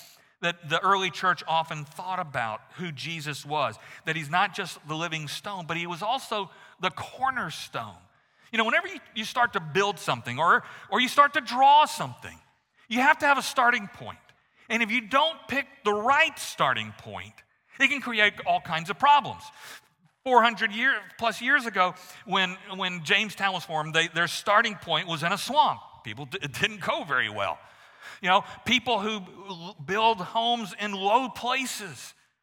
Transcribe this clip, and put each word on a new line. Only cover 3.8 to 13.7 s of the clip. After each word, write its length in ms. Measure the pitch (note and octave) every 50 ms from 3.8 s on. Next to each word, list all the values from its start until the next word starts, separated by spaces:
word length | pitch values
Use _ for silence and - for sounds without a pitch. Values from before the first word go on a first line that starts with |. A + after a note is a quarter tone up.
| - - - - -
that 100 | D#3+ D#3
he's 160 | E3 D3+ C#3+
not 240 | E3+ F#3 G#3 G3 -
just 240 | G#3 F#3 E3 - - -
the 80 | D3 D#3+
living 320 | D#3 E3+ E3+ D#3+ D#3 D3+
stone, 380 | C#3 - - - G#3 G3+ F#3 E3
but 100 | D3+ E3
he 80 | E3+ E3+
was 160 | E3+ F3 D#3
also 480 | G3 G#3+ C4 B3+ - - A#3 G#3 F#3+ - - - - - - -
the 80 | - F#3
cornerstone. 1120 | - - - - - B3 B3+ C4 C4 A#3 G3 D#3+ - - - - - B2+ A2+ G#2+ F2 - - _ _ _ _ _ _ _ _ -
You 60 | A#3
know, 80 | A3 A3
whenever 220 | A3+ C#4+ E4+ F4
you, 100 | F#4 F#4+ C4+ - - -
you 100 | G#3+ A3
start 300 | - - B3+ A#3+ - -
to 60 | G3
build 400 | D#3+ D3+ C#3 F#3+ G3+ G3+ G3 -
something 400 | - E3 C3+ A#2 - A#2+ B2 C#3
or, 240 | E3 F3+ A3 A#3+ - - - - - -
or 100 | F#3+ A#3
you 100 | B3+ A#3
start 260 | - C#4+ C#4+ C#4+ -
to 60 | D#4
draw 440 | A#3+ G#3 A#3+ B3+ C4+ C#4 D4 D4+ D4+
something, 500 | - - - D#3 B2+ A#2 - - E2+ E2 - _ _ _ _ _ _ _ _ _ -
you 120 | A3 B3
have 180 | C4 D4+ D#4 D#4
to 80 | D#4
have 100 | C#4+ C#4
a 60 | C4 -
starting 440 | - - C4 A#3+ A#3+